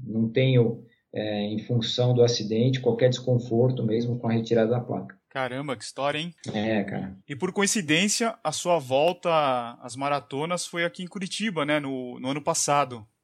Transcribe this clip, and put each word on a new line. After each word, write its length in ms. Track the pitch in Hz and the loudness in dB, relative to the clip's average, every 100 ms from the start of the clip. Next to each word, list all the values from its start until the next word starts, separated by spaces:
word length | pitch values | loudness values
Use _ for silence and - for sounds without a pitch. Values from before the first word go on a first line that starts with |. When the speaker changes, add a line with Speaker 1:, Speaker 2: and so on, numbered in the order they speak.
Speaker 1:
não 260 | 127 110 113 | -6 0 2
tenho, 540 | 131 131 127 110 - - _ _ | 4 6 6 4 2 -12 _ _
é, 300 | - 107 104 | -6 -4 -2
em 160 | 104 107 | -2 -4
função 560 | - 120 - - 123 120 | -2 -2 0 0 2 6
do 80 | |
acidente, 560 | 120 - 104 110 127 131 | 4 4 0 2 2 2
qualquer 300 | 123 110 127 | 0 4 2
desconforto 760 | 123 - 123 - 113 127 131 113 | 2 0 0 2 2 2 2 0
mesmo 320 | 113 120 123 | 0 -2 -4
com 100 | 113 | 0
a 60 | |
retirada 380 | 113 113 117 110 | -2 2 2 4
da 80 | 123 | 0
placa. 420 | - 95 - - _ | -2 -8 -8 -18 _
Speaker 2:
Caramba, 440 | 139 127 131 147 117 | -6 -4 -4 -6 -8
que 60 | - | -10
história, 340 | - 135 147 | -4 -2 -2
hein? 140 | 170 - - | -6 -10 -8
Speaker 1:
É, 300 | 107 107 110 | -4 -2 -2
cara. 320 | - 98 95 - _ | -2 -6 -8 -12 _
Speaker 2:
E 120 | 139 | -6
por 160 | 185 | -4
coincidência, 800 | 190 196 226 151 156 202 - 226 - | 0 0 0 2 2 2 0 -2 -4
a 80 | 156 | -6
sua 260 | 151 175 170 | -4 0 0
volta 520 | 131 131 156 175 175 160 143 123 117 120 | 2 2 2 0 0 2 2 0 -4 -12
às 140 | 127 120 | -14 -6
maratonas 720 | 139 143 - 135 160 180 - | -2 -2 -4 -6 -4 -4 -4
foi 180 | 175 | -4
aqui 200 | 170 170 | -4 -4
em 40 | 180 | -12
Curitiba, 580 | 202 185 - 214 165 147 | -8 -8 -4 -4 -2 0
né? 140 | 151 | 0
No, 400 | 139 131 127 123 | 0 -6 -8 -8
no 80 | 127 | -6
ano 140 | 143 | -4
passado. 640 | 160 160 - 143 135 120 101 _ | -2 -2 2 2 2 -4 -16 _